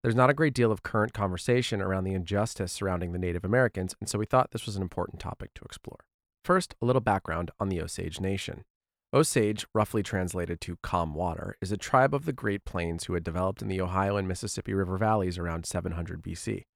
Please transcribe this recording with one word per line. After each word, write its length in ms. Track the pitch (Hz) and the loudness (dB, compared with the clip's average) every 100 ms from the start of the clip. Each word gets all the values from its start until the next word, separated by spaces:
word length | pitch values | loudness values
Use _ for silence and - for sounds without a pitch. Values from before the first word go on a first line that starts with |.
There's 120 | 120 113 | 2 6
not 160 | 127 | 6
a 20 | |
great 220 | 147 160 123 | 6 2 4
deal 160 | 117 | 2
of 100 | 107 | 2
current 320 | - 110 110 | 0 2 2
conversation 640 | - 98 90 - 123 123 104 | 0 -2 0 2 2 2 -2
around 260 | 95 95 92 | 0 0 0
the 100 | 95 | -2
injustice 560 | 87 101 110 - 92 | 0 0 0 -2 -6
surrounding 400 | - 98 90 87 | -2 -2 0 -2
the 80 | 90 | -2
Native 260 | 90 87 92 | -2 -2 2
Americans, 480 | 123 123 98 92 - | 4 4 0 -6 -6
and 100 | 107 | -4
so 80 | 104 | -4
we 80 | 107 | 2
thought 240 | 127 131 | 2 2
this 160 | 113 - | -4 -6
was 100 | 98 | -4
an 60 | |
important 400 | 92 - 87 - | -4 -4 -6 -6
topic 320 | - - - | -10 -10 -14
to 100 | - | -16
explore. 360 | - - - - _ _ _ _ | -18 -16 -16 -16 _ _ _ _
First, 300 | - 185 - - | 2 2 2 -2
a 60 | 120 | 2
little 160 | 127 | 4
background 480 | 113 95 - 82 87 - | 4 0 0 -4 -4 -4
on 100 | 98 | -2
the 100 | 90 | -2
Osage 400 | 80 - 87 76 | -4 -6 -6 -4
Nation. 440 | 95 98 - - - _ _ _ _ | -2 -2 -6 -10 -14 _ _ _ _
Osage, 540 | 139 156 135 107 107 - 110 | 4 4 4 2 0 -2 0
roughly 260 | 107 113 | 2 0
translated 580 | 95 98 90 92 85 85 | 0 0 0 -2 -4 -4
to 180 | - 85 | -6 -8
calm 320 | - 90 80 | -2 0 0
water, 420 | 76 90 80 - - | 0 -2 -2 -8 -8
is 100 | 92 | -4
a 60 | 104 | -4
tribe 380 | - 131 135 139 | 2 4 4 2
of 100 | 160 | -4
the 80 | |
Great 320 | 127 110 101 - | -4 -2 -2 -4
Plains 380 | 90 85 85 | -2 -2 -2
who 100 | - | -2
had 100 | 90 | -2
developed 380 | 82 85 95 95 | -2 0 0 -2
in 60 | 107 | -4
the 120 | 95 | -2
Ohio 380 | 90 92 98 101 | 0 2 2 2
and 100 | 92 | 0
Mississippi 460 | 90 104 - - | -4 -4 -6 -2
River 240 | 98 92 92 | 0 0 2
valleys 400 | 110 110 92 90 | 2 2 2 -2
around 300 | 85 82 82 | -2 -4 -4
seven 240 | 92 90 | -4 -4
hundred 320 | 85 85 85 | -4 -6 -8
B 100 | 87 | -8
C. 320 | 85 - 101 - | -8 -4 -6 -8